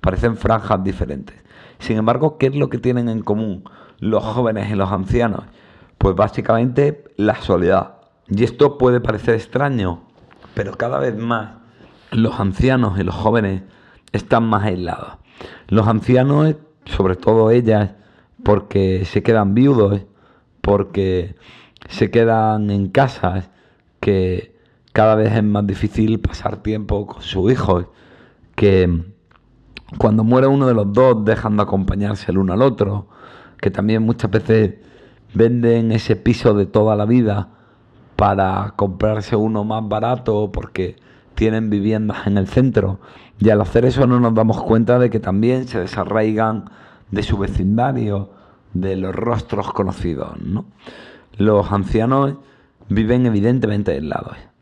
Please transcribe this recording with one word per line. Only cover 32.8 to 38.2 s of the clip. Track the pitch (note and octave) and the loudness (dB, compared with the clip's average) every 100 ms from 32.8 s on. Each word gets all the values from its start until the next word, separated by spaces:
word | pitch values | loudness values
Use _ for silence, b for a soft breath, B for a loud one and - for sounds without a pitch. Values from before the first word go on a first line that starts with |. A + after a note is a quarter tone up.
| G2 G2+ F#2+ B B B B B | -2 -2 -8 B B B B B
que | - | -4
también | F#2+ G2+ A2 | -2 0 2
muchas | A2+ A#2 A2 | 0 0 0
veces | G#2+ - A2+ G#2 - B B B B _ | -2 2 2 2 -2 B B B B _
venden | G#2 A#2 A#2+ A#2 A#2 A2+ | 2 2 4 2 2 2
ese | A2 - A2 | -2 0 0
piso | - A#2 A#2+ | 0 2 2
de | G#2 G2 | 2 2
toda | A2 G#2+ G#2 | 2 2 2
la | |
vida | G#2 B2 A2 G2+ G2 b b b _ _ - | 2 2 2 -2 -6 b b b _ _ -12
para | - | 0